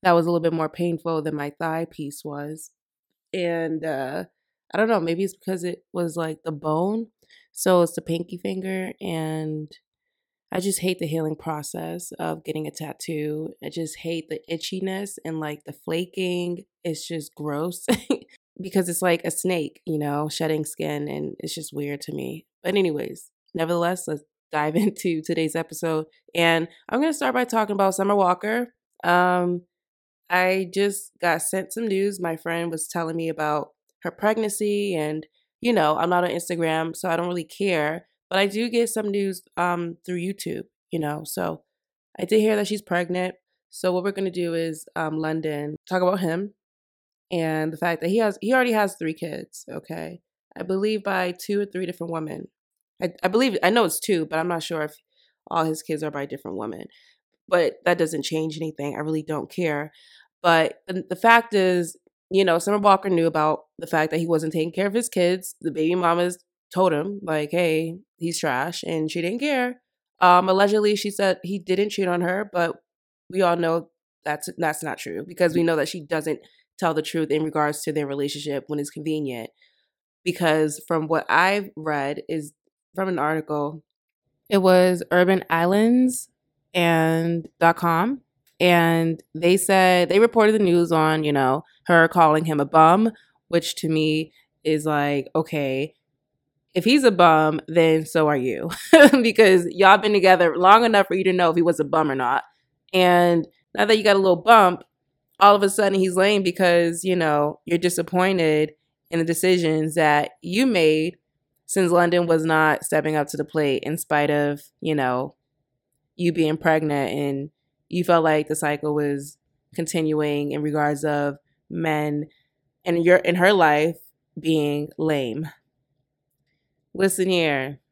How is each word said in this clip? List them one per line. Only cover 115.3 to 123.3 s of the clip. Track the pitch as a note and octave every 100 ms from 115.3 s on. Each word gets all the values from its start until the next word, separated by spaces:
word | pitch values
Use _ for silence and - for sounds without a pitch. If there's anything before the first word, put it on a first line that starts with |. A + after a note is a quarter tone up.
| _ _ _ _ _ _ _ _ _
you | F3
being | E3+ D#3+ D#3
pregnant, | E3 D#3+ D#3 C#3+ C3
and | C3 C#3+ C#3 C#3+ _ _ _ _
you | F3+
felt | F3 E3+
like | D#3+ D#3 D3+
the | D#3
cycle | D3+ D3 D3+
was | D3+ D3 C#3+ C#3+ - _ _ _
continuing | - E3 F3 D#3 D3+ D3+ D3 C#3+
in | C#3+
regards | D3+ D3+ D3 D3 D3+
of | D3 C#3+ C#3 _ _ _
men | E3+ D#3+ D3+ D3+ D3 D#3 _ _ _ _ _
and | - E3+ E3+
your, | F3+
in | -